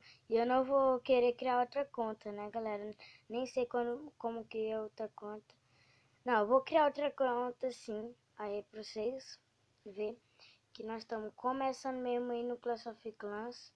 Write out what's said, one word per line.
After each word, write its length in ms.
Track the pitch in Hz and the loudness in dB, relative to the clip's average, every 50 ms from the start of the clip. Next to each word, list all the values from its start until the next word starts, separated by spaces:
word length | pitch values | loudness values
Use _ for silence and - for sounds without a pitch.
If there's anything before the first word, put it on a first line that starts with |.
| - - - _ _ | -12 -16 -20 _ _
e 80 | - 226 | 0 2
eu 120 | 226 233 | 2 4
não 160 | 247 254 262 262 | 4 4 4 4
vou 360 | 262 277 269 269 262 262 247 | 4 4 4 6 6 4 4
querer 320 | - - 262 247 240 247 240 | 4 4 6 6 6 4 2
criar 260 | - 254 254 247 247 | 2 0 2 2 2
outra 260 | 247 - - 285 277 | 2 2 0 -4 -4
conta, 460 | 277 - 240 226 220 214 - - 220 | -2 -2 -4 -4 -4 -4 -6 -10 -10
né, 180 | 208 208 208 208 | -8 -8 -8 -6
galera? 420 | 202 233 226 214 208 202 208 214 208 - - - - - _ - | -6 -4 -4 -4 -4 -4 -6 -8 -12 -12 -18 -20 -20 -20 _ -6
Nem 160 | 220 240 262 | -4 -4 -4
sei 220 | 240 - 262 240 | -2 0 -2 0
quando, 440 | 240 - 240 240 240 240 277 311 285 - | 0 0 0 -2 -2 -4 -6 -8 -14 -10
como 260 | - - 233 226 226 220 | -8 -6 -6 -6 -6 -8
que 220 | - - 220 220 | -8 -6 -4 -2
é 160 | 220 220 220 | -2 -2 -4
outra 280 | 214 214 - - 220 208 | -4 -6 -8 -8 -10 -10
conta. 440 | _ - 208 208 214 214 - _ _ _ _ _ _ _ _ _ _ _ _ _ _ _ - | _ -10 -12 -12 -12 -12 -14 _ _ _ _ _ _ _ _ _ _ _ _ _ _ _ 0
Não, 140 | 247 240 214 | 2 4 4
eu 80 | 208 | 6
vou 140 | 214 254 269 | 6 6 4
criar 240 | 262 - 302 320 302 | 4 6 6 6 6
outra 260 | 285 285 277 294 277 | 6 4 0 -2 -2
conta, 580 | - - 269 247 240 240 247 247 240 _ 262 254 | 0 2 2 2 2 2 0 -2 -4 _ -4 -4
sim, 440 | 240 - - 233 208 214 220 240 247 _ _ _ _ | -4 -6 -8 -8 -6 -6 -6 -8 -12 _ _ _ _
aí 280 | - 214 208 202 208 202 | -8 -6 -4 -4 -6 -6
pra 180 | _ - 220 | _ -12 -14
vocês 580 | 208 - - 220 214 240 - - - - - - _ _ _ _ _ _ _ _ - | -12 -10 -6 -4 -4 -4 -4 -6 -8 -14 -20 -20 _ _ _ _ _ _ _ _ -18
ver 340 | 214 190 202 214 214 240 240 _ _ _ _ - - _ _ _ _ - | -12 -6 -4 -4 -4 -6 -8 _ _ _ _ -20 -20 _ _ _ _ -16
que 80 | - | -12
nós 220 | 226 220 226 220 220 | -10 -8 -8 -8 -8
estamos 280 | - 233 220 214 214 - | -6 -6 -6 -6 -8 -8
começando 640 | - - 254 262 269 269 269 254 - - 269 254 | -4 -2 -2 0 0 0 0 -2 -2 -4 -6 -4
mesmo 340 | 254 247 247 240 240 247 247 | -2 -2 0 0 0 0 -2
aí 100 | 240 233 | -2 -2
no 160 | 240 240 240 | -2 -4 -4
Clash 300 | 240 - 240 233 226 - | -4 -2 -2 -4 -4 -4
of 240 | 233 214 - - 220 | -10 -12 -10 -12 -12
Clans. 600 | 214 - 208 208 208 208 226 247 240 - - - _ | -10 -10 -8 -8 -6 -6 -8 -8 -10 -14 -18 -20 _